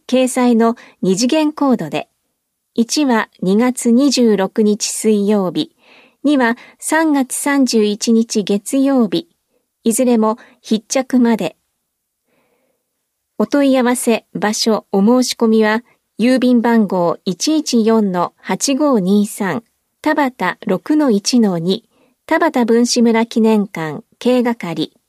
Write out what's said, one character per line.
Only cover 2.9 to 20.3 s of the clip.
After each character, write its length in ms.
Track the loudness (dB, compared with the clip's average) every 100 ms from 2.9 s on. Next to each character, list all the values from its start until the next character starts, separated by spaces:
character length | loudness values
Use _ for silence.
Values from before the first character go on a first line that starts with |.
| -2
は 260 | 0 0 -2 _
二 160 | -2 0
月 340 | 0 -2 0
二 200 | 2 2
十 260 | 2 2 2
六 260 | -2 0
日 260 | 0 0 -4
水 400 | -4 -2 0 0
曜 240 | 0 -2
日。 240 | -4 -8 _ _ -20 _ _
二 140 | -2 0
は 200 | 0 -2 -10 _
三 340 | -4 0 0
月 220 | 0 -2
三 300 | -4 -2 0
十 200 | 2 2
一 280 | 0 -2 0
日 300 | 0 0 -4
月 360 | -2 -4 -2 -2
曜 300 | 0 2 0
日。 200 | -2 -8 _ _ _ _ _
い 80 | -4
ず 120 | 0
れ 140 | 2 2
も 200 | 0 -2 -10 _
必 240 | -4 -4 -2
着 320 | -4 0 0
ま 180 | 2 0
で。 200 | -4 -10 _ _ _ _ _ _ _ _ _ _ _ _ _ _ _ _ _ -6
お 80 | -2
問 260 | 2 2
い 60 | 2
合 40 |
わ 140 | 2 0
せ、 300 | 0 -2 -4
場 180 | -6 -4
所、 340 | -2 0 -2 -2
お 80 | 0
申 240 | 2 2
し 100 | 0
込 120 | 0 0
み 160 | 2
は、 180 | 2 0 -6 _ _ -2
郵 200 | 0 2
便 220 | 2 2
番 260 | 2 2 2
号 320 | 0 -2 -2
一 320 | -6 -6 -2 -2
一 280 | 0 0
四 280 | 2 2 0
の 220 | -2 -4 -8
八 380 | -8 -4 -2
五 240 | 0 0 0
二 280 | 2 2 0
三、 380 | -4 -6 -6 -10 _ _ _
田 120 | -4
端 440 | -2 -2